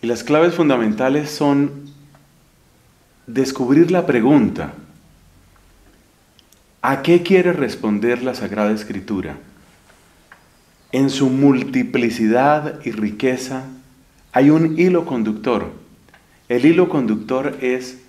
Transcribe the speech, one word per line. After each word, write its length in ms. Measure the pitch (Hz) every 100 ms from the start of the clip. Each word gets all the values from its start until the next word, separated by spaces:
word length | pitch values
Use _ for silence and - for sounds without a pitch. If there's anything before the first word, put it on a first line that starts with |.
Y 60 | 117
las 160 | 117
claves 320 | - 151 175 170
fundamentales 720 | 156 127 113 107 131 143 147
son 640 | - 147 139 143 - - - - _ _ _ _ _ _ _ _ _ _ _ -
descubrir 640 | 117 135 - 123 143 170
la 160 | 180 -
pregunta, 680 | 123 117 147 104 - 76 - - - _ _ _ _ _ _ _ _ _ _ _ _ _ _ _ _ _ _
¿a 220 | 120 135
qué 180 | 156 175
quiere 320 | 170 190 180
responder 680 | 165 123 - 110 104 117 120
la 100 | 127
Sagrada 380 | 123 101 101 104
Escritura? 680 | 107 - 98 92 98 82 76 - _ _ _ _ _ _ _ _ - _ _ _ _ _
En 200 | 127 139
su 180 | 135 135
multiplicidad 1500 | 131 139 131 - 127 120 123 117 117 110 120 139 151 147 -
y 80 | 123
riqueza 760 | 107 104 104 131 127 127 131 135 - _ _ _ _ _
hay 180 | 123 139
un 300 | 156 160 160
hilo 260 | 185 175 165
conductor. 680 | 127 107 107 135 110 85 80 - _ _ _ _ _ _
El 180 | 120 139
hilo 240 | 170 180
conductor 680 | 151 117 107 107 131 139 127
es 380 | 127 127 127 -